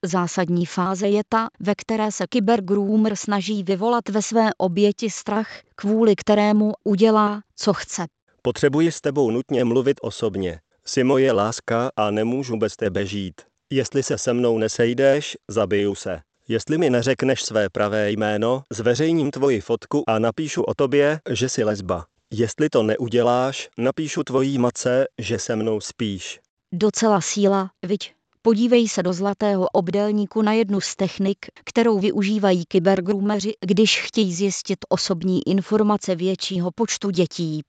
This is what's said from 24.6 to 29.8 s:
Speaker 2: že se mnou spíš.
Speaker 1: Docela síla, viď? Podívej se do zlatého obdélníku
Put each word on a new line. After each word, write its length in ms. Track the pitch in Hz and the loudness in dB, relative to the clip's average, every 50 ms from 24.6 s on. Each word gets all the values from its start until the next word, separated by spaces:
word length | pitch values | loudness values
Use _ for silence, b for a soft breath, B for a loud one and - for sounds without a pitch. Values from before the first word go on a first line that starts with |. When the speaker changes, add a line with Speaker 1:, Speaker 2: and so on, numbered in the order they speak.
| 120 120 - - - 127 123 127 139 - _ - | 0 0 0 -2 -2 0 2 0 0 -2 _ -10
Speaker 2:
že 220 | 113 95 113 120 | -6 -6 -4 -6
se 160 | - - 117 | -4 -4 -4
mnou 260 | 110 110 113 110 107 | -2 -2 -2 -2 -4
spíš. 580 | 101 - - _ 120 107 98 92 - - - - _ _ _ _ _ _ | -4 -8 -8 _ -4 -4 -4 -6 -8 -12 -16 -16 _ _ _ _ _ _
Speaker 1:
Docela 500 | - 175 202 214 196 - - 220 214 190 | -6 0 0 0 0 2 2 2 2 2
síla, 480 | 151 - - 208 202 196 196 196 190 190 _ _ - | 0 -2 -2 2 2 2 2 2 -2 -4 _ _ -6
viď? 280 | 175 202 196 - - _ _ _ _ _ _ | -4 -4 -4 -4 -10 _ _ _ _ _ _
Podívej 460 | _ 226 233 208 233 240 247 240 233 214 | _ 2 4 4 4 4 6 4 4 2
se 160 | - - 180 | 0 -2 -2
do 100 | 180 185 | -2 -2
zlatého 540 | 170 190 202 202 _ 214 208 202 190 185 - - | -2 -2 -4 -2 _ 0 0 2 2 0 2 0
obdélníku 680 | - | 0